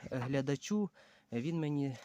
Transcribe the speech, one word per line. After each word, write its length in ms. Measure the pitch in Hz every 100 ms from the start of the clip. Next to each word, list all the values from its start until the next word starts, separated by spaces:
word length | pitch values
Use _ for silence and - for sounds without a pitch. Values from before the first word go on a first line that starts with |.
е, 140 | - 127
глядачу. 720 | 123 139 135 139 - 208 196 - - - _
Він 280 | 117 147 170
мені, 360 | 151 143 139 123